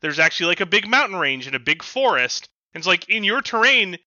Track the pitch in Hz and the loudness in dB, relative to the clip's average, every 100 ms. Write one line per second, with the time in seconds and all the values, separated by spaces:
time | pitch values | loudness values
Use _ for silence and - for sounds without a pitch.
0 | 156 147 160 - 170 175 190 202 208 254 | -6 0 0 2 -2 0 2 0 2 0
1 | 262 190 147 131 131 135 120 156 - 254 | 2 0 -2 -2 -4 -6 -2 -4 -4 0
2 | 262 151 123 - - _ _ 165 165 175 | 2 2 0 -4 -10 _ _ -8 0 0
3 | - 214 202 240 - 233 240 262 202 175 | 0 -2 0 -2 -2 2 4 4 0 -4